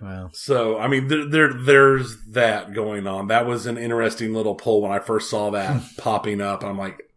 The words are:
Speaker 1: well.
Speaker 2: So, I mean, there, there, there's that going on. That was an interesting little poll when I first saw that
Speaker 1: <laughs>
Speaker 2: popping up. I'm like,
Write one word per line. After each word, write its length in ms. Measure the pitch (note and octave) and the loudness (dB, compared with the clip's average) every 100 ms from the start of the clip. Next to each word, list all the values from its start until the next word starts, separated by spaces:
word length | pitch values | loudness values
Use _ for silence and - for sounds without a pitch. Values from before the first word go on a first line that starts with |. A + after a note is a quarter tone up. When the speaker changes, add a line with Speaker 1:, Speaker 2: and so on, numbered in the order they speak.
Speaker 1:
well. 260 | G2+ F#2 F2+ | -14 -12 -14
Speaker 2:
So, 440 | - - C3 A2+ A2 | -14 -2 0 0 -2
I 100 | A#2+ | 0
mean, 200 | C#3 C3+ | -2 0
there, 180 | D3+ D3 | -2 0
there, 260 | D#3 D3+ | 4 4
there's 600 | B2 B2+ C#3 C#3 C3+ B2 - G#2+ | 2 6 8 8 6 -2 -10 -6
that 400 | A2+ A#2 G#2 G#2 G2+ | 2 2 2 -4 -6
going 320 | G#2+ G#2 G2 | -4 -4 -4
on. 200 | F#2+ G2 | -6 2
That 180 | A2+ A#2+ | 2 2
was 180 | A#2+ A2+ | -4 -4
an 100 | A#2 | -6
interesting 600 | A#2 A#2 A2+ A2 A2+ A2 | -2 0 0 -2 -4 -2
little 180 | A2 | -2
poll 300 | G2 - G#2+ | -2 2 2
when 80 | G#2 | 2
I 80 | G2+ | -2
first 320 | - A2 - | -2 -2 -2
saw 180 | A2 G#2 | -2 -2
that 300 | G2+ F#2+ C3 - | -2 -2 -2 -4
Speaker 1:
<laughs> 80 | - | -6
Speaker 2:
popping 440 | - G#2+ G#2+ G2+ | -2 -2 0 -2
up. 220 | G2+ G2 | -2 -4
I'm 140 | G2+ G2 | -6 -6
like, 320 | F#2+ - - | -8 -12 -20